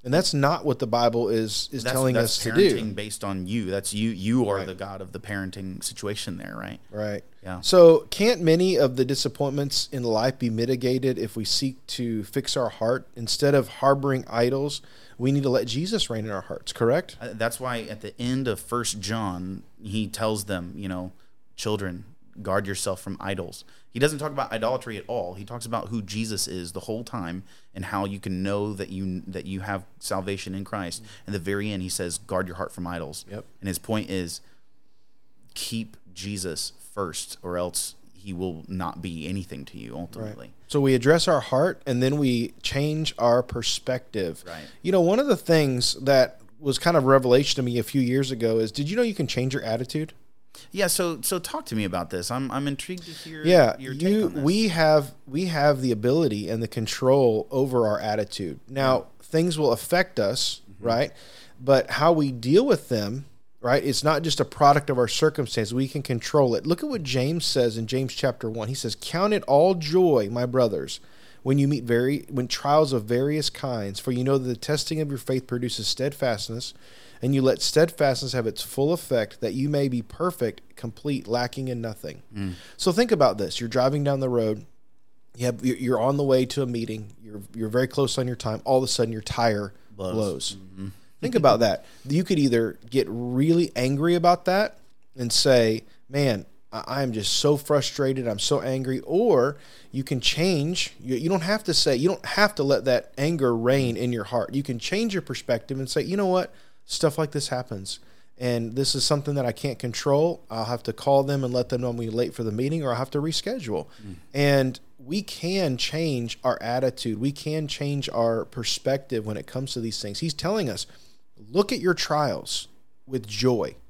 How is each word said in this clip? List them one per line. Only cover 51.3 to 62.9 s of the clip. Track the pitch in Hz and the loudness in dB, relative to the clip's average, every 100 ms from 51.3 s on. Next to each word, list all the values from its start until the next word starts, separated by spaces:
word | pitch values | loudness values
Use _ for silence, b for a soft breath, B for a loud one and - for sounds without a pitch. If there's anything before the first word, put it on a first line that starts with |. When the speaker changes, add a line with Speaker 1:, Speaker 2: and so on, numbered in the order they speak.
| 185 | -4
Speaker 2:
talk | - 302 311 | -4 -8 -4
to | 110 | -4
me | |
about | 101 90 85 | -2 -4 -4
this. | 92 90 | -6 -4
I'm, | 123 135 | -6 -4
I'm | 135 143 | -4 -4
intrigued | 139 - 185 165 | -6 -8 -12 -12
to | |
hear | 156 160 160 156 | -16 -14 -4 6
Speaker 1:
Yeah, | 180 120 - | 8 8 4
Speaker 2:
your | 131 | -8
take | 139 | -2
Speaker 1:
you, | 185 208 214 | 2 2 2
Speaker 2:
on | |
this. | 151 | 0
Speaker 1:
we | 139 202 220 | 2 2 2
have, | 165 156 156 139 - - | 4 6 6 4 -12 -8
we | 139 185 | -4 -2
have | 156 147 135 | 2 4 4
the | 127 | 2
ability | 110 120 151 151 104 90 | 2 2 2 2 0 -4
and | 113 | -4
the | 113 | -4
control | - 110 - 131 139 123 107 - | -4 -4 0 4 6 4 2 -2
over | 135 135 127 107 | -2 2 2 2
our | 104 | 0
attitude. | 107 107 101 - 92 67 - | 0 -2 -2 -6 -8 -8 -8
Now, | 135 135 131 | 0 2 2
Speaker 2:
Yeah. | - - | 0 -20
Speaker 1:
things | - 160 175 156 | -2 0 0 2
will | 147 | 2
affect | 117 - 175 185 - | 2 0 0 0 0
us, | 101 127 - - - | 0 0 -4 -4 -14
Speaker 2:
Mm-hmm. | 98 117 | -6 0
Speaker 1:
right? | 113 117 B B B B - | 0 0 B B B B -8
But | 127 135 - | 4 4 4
how | - 156 | 2 4
we | 165 143 | 4 2
deal | 123 117 170 269 | -2 4 4 6
with | 190 | 2
them, | - | 2